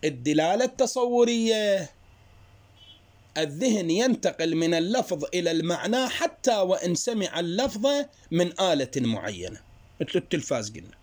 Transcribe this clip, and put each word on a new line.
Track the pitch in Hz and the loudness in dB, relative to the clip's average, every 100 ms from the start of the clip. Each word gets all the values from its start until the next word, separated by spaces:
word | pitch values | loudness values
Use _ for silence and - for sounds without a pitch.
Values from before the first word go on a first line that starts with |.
الدلالة | 156 131 123 151 160 202 | -4 -2 0 2 4 4
التصورية، | 254 - 254 254 247 240 240 233 226 220 208 196 175 - - - - - - - _ - - - _ _ - 151 | 2 2 0 2 0 4 4 4 2 2 2 0 -2 -14 -20 -20 -20 -20 -20 -20 _ -20 -20 -20 _ _ -10 -4
الذهن | 156 143 254 214 170 | -4 0 0 2 2
ينتقل | 170 254 233 185 - 165 165 | 2 2 2 0 0 -2 0
من | 165 | 2
اللفظ | 165 170 247 - 170 143 | 2 0 0 -2 -4 -2
إلى | 180 170 | -2 0
المعنى | 165 160 175 185 240 254 | 0 0 -2 0 0 -2
حتى | - 339 - - 220 | -2 -4 -2 0 2
وإن | 185 185 180 | 2 0 0
سمع | 170 - 226 185 160 | -2 -2 -2 -4 -4
اللفظ | 175 180 240 214 254 285 285 _ - | -4 -2 -2 0 0 0 -4 _ -4
من | 165 175 - | 0 0 0
آلة | 190 156 127 - | 2 2 0 -2
معينة | 120 107 95 95 87 101 - - - - | -2 -2 -4 -8 -10 -12 -20 -20 -20 -8
مثل | 151 185 | -2 -2
التلفاز | - 165 - 127 107 | -2 -4 -2 -4 -4
قلنا | 110 85 - | -12 -18 -20